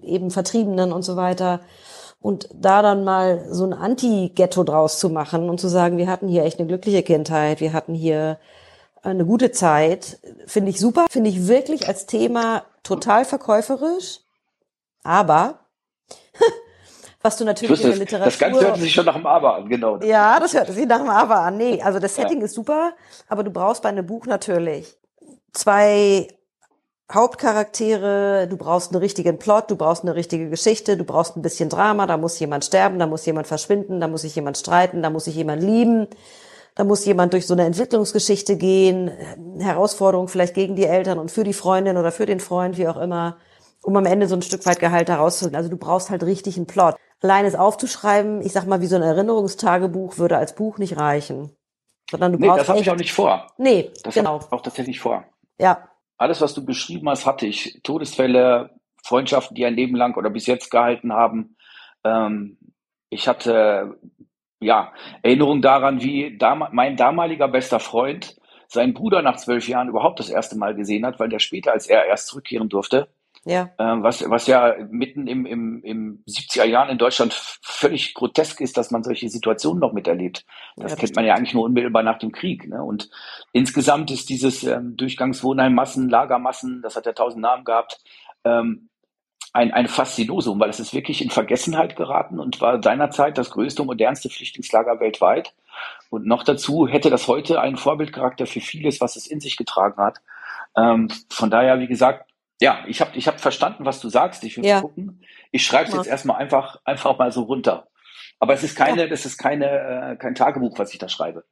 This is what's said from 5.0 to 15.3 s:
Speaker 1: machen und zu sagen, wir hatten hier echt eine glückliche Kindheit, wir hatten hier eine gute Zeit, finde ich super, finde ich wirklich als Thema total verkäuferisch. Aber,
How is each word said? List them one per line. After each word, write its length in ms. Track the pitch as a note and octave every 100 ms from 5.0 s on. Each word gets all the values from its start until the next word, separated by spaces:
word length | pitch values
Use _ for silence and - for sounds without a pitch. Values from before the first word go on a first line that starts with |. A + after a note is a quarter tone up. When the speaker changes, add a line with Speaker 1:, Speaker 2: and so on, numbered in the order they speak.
| F#3
Speaker 1:
machen 380 | D#3+ D3 E3 F3
und 100 | F3
zu 80 | F#3
sagen, 280 | F3+ F3 F3
wir 100 | F3
hatten 200 | F#3 G3
hier 160 | F3
echt 140 | D#3+ E3
eine 80 | D#3+
glückliche 360 | F3+ G#3 G3
Kindheit, 580 | - D#3+ D3+ D#3+ D3+ D3+
wir 120 | D#3
hatten 220 | D#3+ -
hier 440 | E3 D#3+ D3+ D#3 D#3 _ - - _ _ _
eine 220 | - F#3+
gute 280 | E3 A3+ B3+
Zeit, 680 | B3 F3 D3+ D#3 F#3 - - - - -
finde 240 | G#3+ G3
ich 100 | -
super, 260 | A3 A#3+ E4+
finde 200 | C4 A3
ich 160 | F#3 F3+
wirklich 400 | B3 C4 D#4 -
als 200 | G3 -
Thema 580 | A3 A#3 A#3 A3+ A3+ - _
total 420 | - D#3 A#3 G#3+
verkäuferisch. 960 | C4 C#4 - G#3+ G#3+ C4 D4+ F4+ - - _ _ _ _ _ _ _ _
Aber, 560 | - F3 F3+